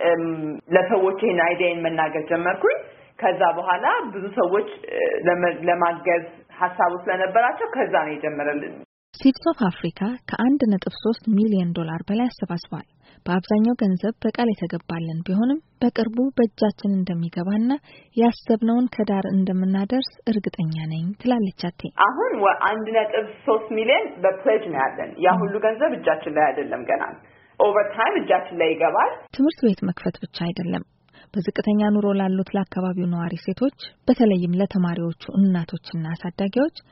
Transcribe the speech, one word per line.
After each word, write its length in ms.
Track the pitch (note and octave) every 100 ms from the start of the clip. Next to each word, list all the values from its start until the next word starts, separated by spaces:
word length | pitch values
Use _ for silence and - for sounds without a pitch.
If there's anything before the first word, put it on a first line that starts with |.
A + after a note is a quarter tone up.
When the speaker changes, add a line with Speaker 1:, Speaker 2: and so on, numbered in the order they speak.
Speaker 1:
እም፣ 220 | E3+ E3+ E3 D#3+ D#3 D3 -
ለሰዎች 480 | F3 F#3 G#3 F#3+ F#3+
ይሄን 220 | G#3+ F3+
አይዲያዬን 400 | E3+ F3 F3 E3+
መናገር 420 | E3 D#3+ D#3 D#3+ D#3
ጀመርኩኝ። 520 | E3+ F3 F#3+ G#4+ - - - - -
ከዛ 240 | F#3 F#3 F3+
በኋላ 300 | D#3+ F#3 F3+ C4 A#4+ C#4
ብዙ 160 | G3 G3
ሰዎች፣ 360 | - F3 G3 - - -
እ፣ 140 | - E3+ -
ለመ-፣ 360 | E3+ F3+ F3 D#3+
ለማገዝ 640 | E3+ F3 E3+ E3 F#3 F3 E3 - _
ሀሳቡ 380 | - F3+ - F3+ F3
ስለነበራቸው 720 | G3 F#3 F#3 A3 B3 - A4+
ከዛ 240 | C4 F#3 F3
ነው 140 | D3+
የጀመረልን። 640 | D3 D3+ D3 D3 D3 E2+ - - _ _
Speaker 2:
Seeds 300 | - C4+ -
of 140 | E4 D#4+
Africa 460 | F#3+ - E3+ - G3 B3
ከአንድ 360 | - - A#3+ C#4+
ነጥብ 300 | A3+ G3 - -
ሦስት 280 | G#3+ A#3 -
ሚሊዮን 420 | G3+ A3 G3 F3
ዶላር 280 | F3 E3 E3
በላይ 240 | F3 G#3+ B3
አሰባስቧል። 600 | - F#3+ F3 - D#3+ - _ _ -
በአብዛኛው 520 | - F#3 - G#3+ A3 B3
ገንዘብ 380 | G3+ F#3 G#3 -
በቃል 300 | A3 - A#3+
የተገባልን 720 | G3+ E3+ E3+ - E3 D#3+ D#3+
ቢሆንም 380 | F3 F#3+ A#3+ D#4 _ -
በቅርቡ 400 | A#3+ - A3 A3+ C4+
በእጃችን 600 | C4+ A#3 - G#3+ - G#3
እንደሚገባና 760 | G3 F3+ E3+ E3+ F3+ F3+ G#3+ A#3 C#4+ _ - _ A3+
ያሰብነውን 720 | A#3 - - A3 A3+ A#3+ B3
ከዳር 380 | - G#3+ G3 F#3+
እንደምናደርስ 840 | F#3+ F#3+ F#3 F#3 G3 G3+ B3+ - - -
እርግጠኛ 480 | G#3+ - - D#3+ D#3+ D#3
ነኝ 180 | D#3+ E3+ G#3
ትላለች 460 | A#3+ A#3+ G3 -
አቴ። 200 | F3 - - -
Speaker 1:
አሁን 340 | G3 C4 B4 B3+
ወ-፣ 200 | G3 -
አንድ 260 | F#3+ A3 G#3+
ነጥብ 380 | A3+ G#3+ A3 G#3+ -
ሦስት 280 | - A3 -
ሚሊዮን 380 | A3 A3+ D4+ G#4+ F3+
በፕሌጅ 440 | F#3+ F#3+ B3+ A3
ነው 160 | F3+ C#3
ያለን። 320 | C3+ - - -
ያ 180 | F3+ F3+
ሁሉ 180 | - G#3
ገንዘብ 320 | A3 A3 D4+
እጃችን 400 | A3 E3 D#3 E3
ላይ 120 | D3+ D3+
አይደለም 360 | - - B2+
ገና። 200 | A#2 - - - - _ _ -
ኦቨር 260 | G#3 G3+ G3+
ታይም 260 | G#3+ C4 G4
እጃችን 420 | F#3+ F3+ - E3+
ላይ 120 | D#3+
ይገባል። 420 | D3+ E3 F#3+ D#4 - -
Speaker 2:
ትምህርት 300 | - C#4+ -
ቤት 200 | A#3 F#3+
መክፈት 360 | F#3+ - F#3 -
ብቻ 180 | - -
አይደለም። 400 | E3+ E3+ F3 F3+ - _ _ - -
በዝቅተኛ 520 | G#3 E3+ - - G#3 G#3
ኑሮ 180 | G#3 G3+
ላሉት 380 | G3 F#3+ F#3+ F#3
ለአካባቢው 560 | G3+ F#3+ F#3+ F#3 F3+ F3+
ነዋሪ 280 | E3+ E3+ E3+
ሴቶች፣ 400 | - F#3+ C4+ - - _
በተለይም 540 | - C4 A3+ F#3 F3 F3
ለተማሪዎቹ 680 | G3 F#3+ F3 E3+ E3+ E3 -
እናቶችና 720 | - G3 F3+ E3 F3 - E3 D#3+
አሳዳጊዎች 680 | E3 F3 - G3 A#3+ D#4 - _